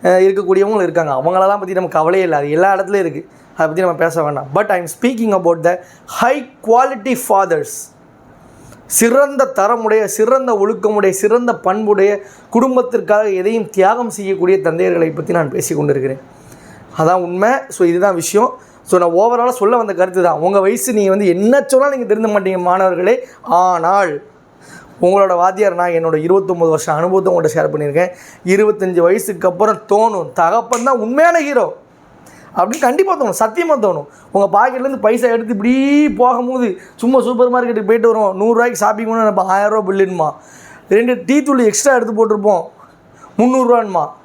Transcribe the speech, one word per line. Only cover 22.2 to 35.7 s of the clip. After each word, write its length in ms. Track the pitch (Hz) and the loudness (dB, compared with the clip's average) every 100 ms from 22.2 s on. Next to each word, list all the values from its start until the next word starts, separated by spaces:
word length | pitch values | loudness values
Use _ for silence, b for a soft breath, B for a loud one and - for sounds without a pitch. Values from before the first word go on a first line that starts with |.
| 220 | 0
மாட்டீங்க 300 | 208 190 185 | 0 -2 -2
மாணவர்களே. 680 | 180 185 190 175 185 247 B B | 0 2 2 2 0 0 B B
ஆனால் 800 | - 165 185 175 165 196 185 143 - _ _ _ B B B - | 0 2 2 0 0 0 0 -4 -12 _ _ _ B B B -2
உங்களோட 340 | 175 196 196 | 0 4 2
வாத்தியார் 400 | 180 180 190 208 | 4 2 2 0
நான் 160 | 175 175 | 0 0
என்னோட 260 | 165 165 156 | 0 0 -2
இருபத்தொன்பது 540 | 160 196 190 180 165 | 2 0 0 0 0
வருஷம் 260 | 156 160 151 | 0 -2 -2
அனுபவத்தை 340 | 175 190 190 | 0 0 2
உங்கள்கிட்ட 240 | 180 156 156 | 0 0 0
ஷேர் 160 | 151 | -2
பண்ணியிருக்கேன். 380 | 151 147 143 180 B B B | -2 -2 -2 -2 B B B
இருபத்தஞ்சு 560 | 180 196 214 208 190 175 | -2 2 2 0 -2 2
வயசுக்கு 480 | 170 202 208 185 185 | 2 2 -2 -2 -2
அப்புறம் 320 | 175 214 208 - | 0 0 -2 0
தோணும், 440 | 202 220 202 151 | 0 2 -2 -6
தகப்பன் 520 | 127 165 220 262 240 | -2 0 0 -2 -4
தான் 140 | 240 254 | -2 -2
உண்மையான 400 | 214 262 339 339 | -2 2 2 2
ஹீரோ 380 | 285 269 175 - _ _ _ - B B B - | 0 -2 -2 -6 _ _ _ -20 B B B -4
அப்படின்னு 240 | 185 226 | -2 0
கண்டிப்பா 320 | 254 285 392 330 | -2 0 0 0
தோணும், 220 | 247 170 | -2 0
சத்தியமா 380 | 226 226 339 285 | -2 -2 -2 0
தோணும். 260 | 208 170 139 B B | 0 -2 -8 B B
உங்க 140 | 196 202 | -2 0
பாக்கெட்லேருந்து 480 | 202 254 254 262 269 | 2 2 0 -6 -2
பைசா 280 | 214 233 240 | 0 2 0
எடுத்து 240 | 233 220 | -2 -4
இப்படி 220 | 208 214 | -2 0